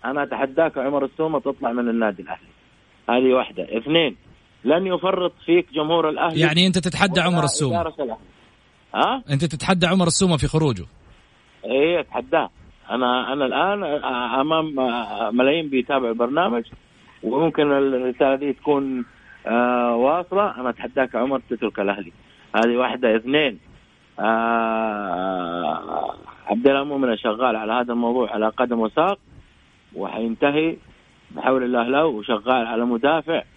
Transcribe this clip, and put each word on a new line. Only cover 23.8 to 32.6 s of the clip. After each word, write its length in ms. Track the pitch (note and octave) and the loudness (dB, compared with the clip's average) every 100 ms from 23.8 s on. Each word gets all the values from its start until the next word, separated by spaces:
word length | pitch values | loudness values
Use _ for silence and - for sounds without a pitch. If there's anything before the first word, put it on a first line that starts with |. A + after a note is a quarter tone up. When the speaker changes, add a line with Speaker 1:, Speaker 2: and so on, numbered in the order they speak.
| _ _ _ - | _ _ _ -4
Speaker 1:
آه، 2000 | G#2 A2+ A#2 A#2 A2+ A2 A2+ G#2 G2+ F2 F#2 F#2 F2 F2 F2 D#2+ F2 D#2+ - - - - - | 0 0 2 0 0 0 -2 -4 -4 -4 -2 -4 -4 -4 -4 -4 -6 -6 -6 -8 -14 -18 -4
عبد 220 | G#2 B2+ | 2 4
الله 160 | C#3 | 4
مؤمن 320 | C#3+ C#3 C3 A2 | 0 -2 0 0
شغال 400 | A#2+ A2 B2+ A2 | -2 0 0 0
على 160 | G#2+ | -2
هذا 200 | A#2 B2 | -2 -2
الموضوع 380 | A#2+ A#2+ B2 A2+ | -2 0 0 -2
على 180 | A2 G#2+ | 0 -2
قدم 320 | - B2 A#2 | 0 -2 0
وساق، 380 | A2 - E3+ G3 _ - - _ _ _ _ | -2 0 0 0 _ -20 -20 _ _ _ _
وحينتهي 840 | - F#2+ G#2+ A2+ A2+ C#3+ D3 D#3+ - - - _ _ _ | -10 -8 -6 -6 0 0 2 -2 -4 -14 -20 _ _ _
بحول 320 | D3 - C3 | -4 0 2
الله 200 | B2 B2 | 2 0
له، 240 | A#2 C3+ D#3+ | 0 2 0
وشغال 600 | A2 G#2 A2 A2+ B2+ | -2 -4 -4 0 0